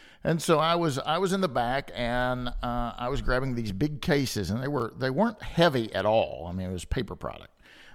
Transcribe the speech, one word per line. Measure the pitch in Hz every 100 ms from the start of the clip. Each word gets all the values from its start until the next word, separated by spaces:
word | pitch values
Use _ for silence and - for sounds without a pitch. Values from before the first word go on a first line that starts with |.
| - -
And | - 165
so | - 156
I | 160 170
was, | 165 131
I | - 165
was | 190
in | 190
the | 185
back, | 127 120 135 - 87
and, | 120 123 123 127 123
uh, | - 123 120 120 -
I | 123
was | 135
grabbing | 107 127 135 120
these | 107
big | 95 151 147
cases, | - 143 131 113 87
and | 110
they | 131
were, | 147 113 -
they | 131
weren't | 135 226 220
heavy | - - 170 131 110 95
at | 101
all. | 110 90 64 85
I |
mean, | 90 92
it |
was | 92 -
paper | 135 101 87
product, | - - - _ - - -